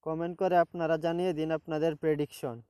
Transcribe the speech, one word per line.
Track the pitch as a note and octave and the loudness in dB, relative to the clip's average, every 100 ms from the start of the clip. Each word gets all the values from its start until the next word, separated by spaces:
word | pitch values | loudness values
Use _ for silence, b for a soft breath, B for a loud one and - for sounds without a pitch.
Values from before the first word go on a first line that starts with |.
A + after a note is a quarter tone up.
| - | -6
কমেন্ট | D#3+ E3+ F3 | -4 -4 -2
করে | F#3 F3 | 2 4
আপনারা | E3 F3 E3 D#3+ | 2 0 0 2
জানিয়ে | E3 E3+ F3+ | 0 0 0
দিন | D#3 D#3 | -2 -2
আপনাদের | D#3+ - D#3 E3 D3 | -2 -2 0 0 0
প্রেডিকশন। | D#3+ D3+ D3 - C#3+ A#2 | 0 0 -2 -4 -8 -8